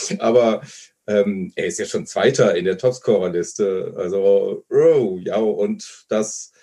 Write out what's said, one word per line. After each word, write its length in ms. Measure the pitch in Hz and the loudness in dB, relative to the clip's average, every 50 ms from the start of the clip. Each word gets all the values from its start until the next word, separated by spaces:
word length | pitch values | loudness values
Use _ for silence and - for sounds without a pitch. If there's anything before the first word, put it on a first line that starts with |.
| - - - - | -8 -6 -6 -2
Aber, 420 | 113 113 120 123 117 113 107 - - - - - - - _ _ _ | 0 2 4 4 4 4 2 -2 -4 -12 -20 -20 -20 -20 _ _ _
ähm, 440 | 104 104 101 98 104 98 95 90 - - | 0 2 2 2 2 -2 -4 -6 -8 -6
er 100 | - 92 | -4 -4
ist 120 | 92 - - | -4 -4 -6
ja 60 | 98 | -6
schon 220 | - - 101 80 | -4 -4 -6 -6
Zweiter 480 | - - 90 101 139 131 - 120 101 85 | -6 -2 0 2 2 4 4 2 2 2
in 80 | 90 90 | 2 0
der 140 | 95 92 | -2 0
Topscorer-Liste. 1160 | - - 127 123 - - 123 107 95 92 87 85 87 85 - - - 104 98 95 92 - - - | 0 0 -2 -2 0 0 0 2 2 2 0 -2 -4 -4 -4 -4 -2 -2 -2 -2 -2 -6 -6 -8
Also, 680 | - 92 90 98 98 98 98 98 98 98 98 - - - - | -6 -6 -4 -2 2 4 4 4 4 2 0 -4 -8 -6 -2
oh, 500 | - 139 156 165 156 139 117 98 92 90 | 2 4 4 6 4 4 2 0 -4 -6
ja, 140 | 87 - 92 | -6 -4 -2
und 680 | 107 110 107 101 95 104 104 107 95 - - - - _ | 0 0 0 0 0 -2 -2 -4 -6 -10 -16 -20 -20 _
das 460 | - 107 110 107 - - - - - _ _ | -4 -2 -2 -2 -4 -8 -12 -14 -18 _ _